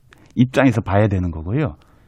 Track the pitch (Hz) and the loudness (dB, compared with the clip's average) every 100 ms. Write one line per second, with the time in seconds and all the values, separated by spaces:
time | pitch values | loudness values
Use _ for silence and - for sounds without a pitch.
0 | _ _ _ - 127 139 135 113 - 98 | _ _ _ 0 2 4 2 2 0 0
1 | 107 95 90 80 80 131 139 76 _ _ | 2 0 -4 -6 -6 -4 -4 -8 _ _